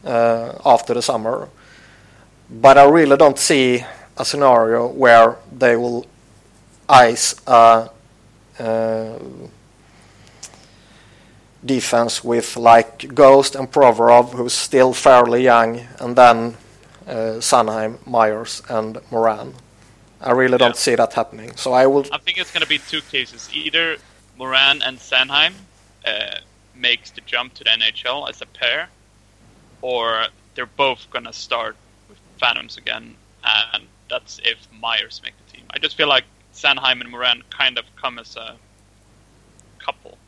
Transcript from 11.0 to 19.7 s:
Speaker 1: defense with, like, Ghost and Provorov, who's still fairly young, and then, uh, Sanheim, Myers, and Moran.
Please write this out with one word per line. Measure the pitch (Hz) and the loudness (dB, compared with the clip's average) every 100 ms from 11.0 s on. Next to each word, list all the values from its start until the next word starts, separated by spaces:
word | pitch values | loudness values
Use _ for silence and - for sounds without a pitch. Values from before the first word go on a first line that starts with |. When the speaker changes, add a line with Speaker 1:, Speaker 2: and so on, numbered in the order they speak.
| _ _ _ _ _ _ | _ _ _ _ _ _
Speaker 1:
defense | - 131 - 117 117 - | -6 -4 -2 -2 -2 -6
with, | 123 120 - - | -4 -4 -4 0
like, | 117 117 110 - - | 6 6 4 -10 -12
Ghost | - 135 139 135 | 4 6 6 4
and | 131 131 | -6 -6
Provorov, | - 131 113 117 120 123 | 2 4 4 6 6 4
who's | 123 123 - - | -4 -6 -6 -2
still | 139 127 | 0 0
fairly | 120 143 127 120 120 | 2 4 6 4 2
young, | 127 117 113 117 120 - | 2 2 2 -4 -16 -14
and | 123 123 | -4 6
then, | 123 117 117 113 - _ _ _ - | 6 6 -2 -10 -20 _ _ _ -14
uh, | 120 113 113 | -8 -8 -8
Sanheim, | - 127 110 110 110 117 - | -2 0 0 -4 -8 -10 -6
Myers, | 120 110 107 113 - - | 0 0 -2 -10 -16 -8
and | 117 110 113 _ | -8 -8 -14 _
Moran. | 117 113 104 131 131 _ | -2 -2 -2 -12 -20 _